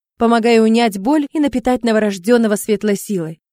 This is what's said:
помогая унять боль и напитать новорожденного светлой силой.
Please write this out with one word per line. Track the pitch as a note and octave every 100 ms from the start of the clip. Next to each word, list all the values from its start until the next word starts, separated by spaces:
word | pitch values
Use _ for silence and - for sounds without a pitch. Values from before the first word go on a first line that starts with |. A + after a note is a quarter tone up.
| _ -
помогая | A#3 A#3 A#3 A3+
унять | A3 A3+ A#3 F#3+
боль | G3+ D#4 C#4+
и | D#4+
напитать | C#4+ B3+ B3+ B3+ A#3
новорожденного | A3 G#3+ G3 F3+ A#3+ A3+ G3+
светлой | - G3+ G#3+ G3
силой. | - G3 D#3+ E3 _